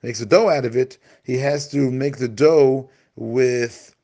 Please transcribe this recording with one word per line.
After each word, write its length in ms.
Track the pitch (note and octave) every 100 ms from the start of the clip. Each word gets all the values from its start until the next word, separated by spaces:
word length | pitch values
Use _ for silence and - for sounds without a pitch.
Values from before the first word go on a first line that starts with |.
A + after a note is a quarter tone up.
makes 160 | A#2+ A2+
a 60 | A2
dough 240 | F3 A3
out 160 | D3+ B2
of 100 | A#2
it, 220 | C3 - _ _
he 140 | - B2+
has 320 | C#3 D3 C#3+
to 200 | C#3 C3+
make 280 | B2+ C3+ B2+
the 100 | B2
dough 640 | A2 D3+ D#3+ C#3 C3 C3 _ _ -
with 800 | A2+ A#2+ B2+ B2 A#2+ - - _